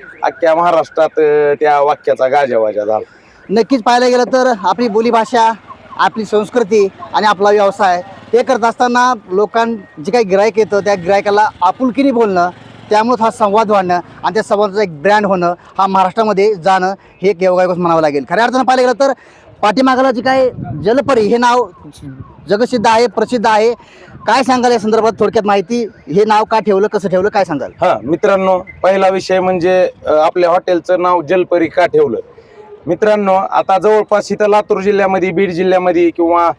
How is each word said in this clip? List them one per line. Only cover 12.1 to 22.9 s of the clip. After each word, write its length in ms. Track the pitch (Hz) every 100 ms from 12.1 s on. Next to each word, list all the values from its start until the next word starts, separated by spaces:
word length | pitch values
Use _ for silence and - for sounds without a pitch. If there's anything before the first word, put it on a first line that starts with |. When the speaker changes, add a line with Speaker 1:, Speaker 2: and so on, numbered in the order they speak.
Speaker 2:
बोलणं, 400 | 233 220 180 180 - - - -
त्यामुळेच 300 | 214 226 196
हा 100 | 226
संवाद 400 | - 208 208 214
वाढणं 240 | 202 180
आणि 400 | 175 - - 170
त्या 80 | 196
संवादाचं 380 | - 202 208 196
एक 220 | 202 151
ब्रँड 240 | 185 208 202
होणं, 280 | 190 175 175 - -
हा 80 | 190
महाराष्ट्रामध्ये 680 | 190 185 220 220 190 208
जाणं 400 | 196 170 190 185 196 - -
हे 60 | 190
एक 140 | 175
योगायोगच 340 | 185 180 185 180
म्हणावं 240 | 175 165
लागेल. 240 | 156 143 131
खऱ्या 140 | 180
अर्थानं 200 | 240 262
पाहायला 280 | 233 254 254
गेलं 160 | 220 277
तर 40 | 247 - - - -
पाठीमागाला 480 | 208 208 262 262 269
जे 120 | 240
काय 280 | 254 262 254 - - -
जलपरी 360 | 170 254 285 254
हे 160 | 202 233
नाव 320 | 247 247 208 - 151 - 143 131 - - -
जगसिद्ध 380 | 202 247 247
आहे, 200 | 226